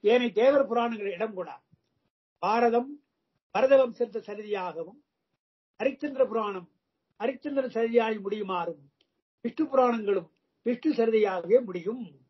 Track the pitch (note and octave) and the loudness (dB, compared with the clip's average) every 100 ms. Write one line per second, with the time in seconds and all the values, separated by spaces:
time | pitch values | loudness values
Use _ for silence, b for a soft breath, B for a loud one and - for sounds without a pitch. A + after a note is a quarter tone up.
0 | G#3 B3 A#3+ G3+ B3+ C#4+ C4+ A#3 A#3 A3 | 4 2 2 2 4 4 2 0 -2 -4
1 | G3+ F3 A3 F#3+ D#3+ B2+ _ _ _ _ | -8 -6 -8 -6 -12 -14 _ _ _ _
2 | _ _ _ _ F#3 A3+ A#3+ A#3 C4 D4 | _ _ _ _ 0 2 2 2 -2 -12
3 | _ _ _ _ _ G3 C4 C4+ B3+ - | _ _ _ _ _ 0 4 6 4 0
4 | A#3 G#3+ G3+ G#3 G#3 G3+ F3+ D#3+ E3 C4 | -6 -6 -10 -12 -6 -6 -6 -8 -14 -16
5 | _ _ _ _ _ _ _ _ A#3+ - | _ _ _ _ _ _ _ _ -2 -2
6 | D4 C4+ A#3+ A3 G#3 F#3+ F3 _ _ _ | -8 0 0 2 -4 -6 -12 _ _ _
7 | _ _ A3+ C4+ D4 C#4 B3+ A3+ A3+ A#3 | _ _ -6 -4 -4 -4 -2 -2 2 2
8 | A3 G#3+ G3 G#3+ G3 F3+ E3+ D#3 C#3 _ | 2 -4 -4 -6 -4 -4 -4 -8 -16 _
9 | _ _ _ _ A#3+ - D4+ C4 B3 A#3 | _ _ _ _ -10 -4 0 4 4 2
10 | G3+ F#3+ F3 _ _ _ A#3 A#3+ D#4+ A#3 | 0 -2 -4 _ _ _ -4 -2 -2 0
11 | A3+ A3 G#3 F#3 F3 A#3+ A#3+ F3+ E3 B3 | 2 2 2 0 2 2 2 -6 -6 -8
12 | F#3+ C#3+ _ | -12 -16 _